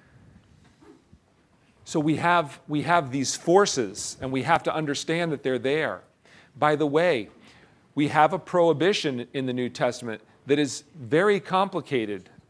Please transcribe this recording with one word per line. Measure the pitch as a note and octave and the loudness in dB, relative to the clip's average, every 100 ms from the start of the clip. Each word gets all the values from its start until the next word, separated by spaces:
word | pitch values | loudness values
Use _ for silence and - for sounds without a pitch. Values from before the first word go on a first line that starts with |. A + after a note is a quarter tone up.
| _ _ - - _ _ _ _ - - _ - _ _ _ _ _ _ - | _ _ -20 -20 _ _ _ _ -20 -20 _ -20 _ _ _ _ _ _ -6
So | E3 | -2
we | D3+ C#3+ | 0 0
have, | E3+ E3+ D3 - - | 2 2 0 -8 -6
we | D3 | -4
have | C#3 E3+ C3+ | 0 0 0
these | C#3 B2 - | -4 -4 -4
forces, | E3 F#3 G3+ C#3 G#2 G2+ - - | 4 4 4 0 -4 -6 -12 -10
and | C3 | -6
we | C3 | -4
have | B2 D#3+ | 0 0
to | E3 D#3 | 0 -2
understand | D#3 C3+ - E3 E3+ | -2 -4 -2 -2 -2
that | C#3+ | -4
they're | C3+ B2+ | -2 -2
there. | B2+ D3+ C#3 F2+ - _ _ - - B2+ | 0 0 -2 -6 -12 _ _ -20 -20 -2
By | D3+ D3 | 0 2
the | D3+ | 2
way, | D3 F3+ C3 F#2+ - - - - _ _ - | 2 2 0 -4 -14 -20 -20 -20 _ _ -2
we | C#3+ | 2
have | D3+ D3+ | 4 4
a | F#3 | 2
prohibition | - F3+ E3+ D3 F3 G#3 D#3 B2 A#2 | 0 4 4 4 2 2 -2 -4 -6
in | C#3 C3 | -6 -4
the | |
New | B2 B2 | -4 -4
Testament | - B2 A#2+ A#2+ G#2+ - _ B2 | -2 -2 -2 -8 -12 -14 _ 0
that | C#3+ | 0
is | C#3+ - - D#3+ | 0 -4 -14 -18
very | A#2 D3 G#3 G3 | -2 2 2 0
complicated, | - F#3 G3 F3 - C3+ G#2+ G2 - - | 0 0 0 -4 -4 -2 -2 -6 -12 -20